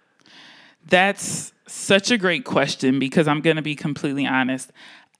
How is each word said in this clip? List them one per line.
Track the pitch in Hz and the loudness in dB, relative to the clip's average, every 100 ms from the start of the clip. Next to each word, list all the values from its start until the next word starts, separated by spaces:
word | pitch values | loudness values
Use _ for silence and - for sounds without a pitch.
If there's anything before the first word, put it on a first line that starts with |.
| _ _ _ - - - - _ 156 | _ _ _ -20 -20 -20 -20 _ 2
That's | 180 196 202 - - - _ - | 4 4 0 -6 -8 -10 _ -18
such | - - 196 - | -10 2 2 2
a | 240 | 0
great | 180 160 | 2 -2
question | - - 143 - 131 139 | 0 0 0 0 0 0
because | 147 175 151 | 2 2 2
I'm | 151 | 2
gonna | 160 156 | 2 0
be | 151 147 | -2 -6
completely | 156 139 151 139 131 | -6 -4 -4 -2 0
honest. | 131 127 131 - _ - - _ | 0 0 -4 -10 _ -20 -20 _